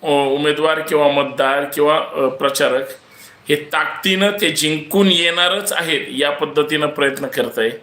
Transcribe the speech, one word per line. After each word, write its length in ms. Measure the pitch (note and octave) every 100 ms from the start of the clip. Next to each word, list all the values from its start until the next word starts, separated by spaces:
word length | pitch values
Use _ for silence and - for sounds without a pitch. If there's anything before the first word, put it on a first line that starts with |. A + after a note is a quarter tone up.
अ, 60 | E3
उमेदवार 680 | C#3+ C#3 C#3 D3+ D3 D#3+ D#3
किंवा 280 | D3+ D#3 D3
मतदार 580 | C#3 C3+ B2+ C3+ C#3 C#3+
किंवा, 320 | D3+ D3 D#3 D#3+
अ, 140 | D#3 C3+
प्रचारक 560 | B2+ C#3+ C3+ C#3 B2+ C3+ - - - - - -
हे 60 | D3
ताकदीनं 760 | - D#3 D#3 - F#3+ F#3+ G3+ G3+
ते 80 | E3+
जिंकून 580 | D#3 D#3 D#3 D3+ G3 G3
येणारच 640 | F3 E3+ E3+ F3 G3 G3+
आहेत, 280 | - E3 D3 C3
या 220 | C3 C#3+
पद्धतीनं 560 | D3 D3+ C#3+ D3 D3+ D3+
प्रयत्न 400 | D3 C#3 C3+ C3+
करत 320 | C3+ A#2+ A#2
आहे. 100 | A2+ A#2+